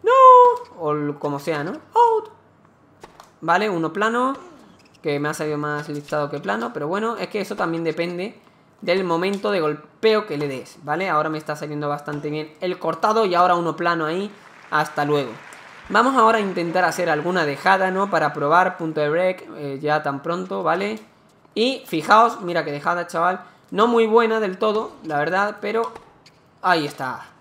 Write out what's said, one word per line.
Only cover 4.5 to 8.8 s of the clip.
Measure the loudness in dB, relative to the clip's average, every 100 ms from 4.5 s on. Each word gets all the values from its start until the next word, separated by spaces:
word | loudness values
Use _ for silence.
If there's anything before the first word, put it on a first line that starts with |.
| -20 -20 -20 _ _
que | -4 -2
me | -2
ha |
salido | -4 -4 -4
más | -4 -6 -6
listado | -10 -6 -4 -4
que | -6
plano, | -6 -6 -6
pero | -6 -6
bueno, | -4 -4 -6
es | -6
que | -6
eso | -6 -4
también | -4 -2
depende | -4 -4 -6 -6 -10 -12 _ _ _ _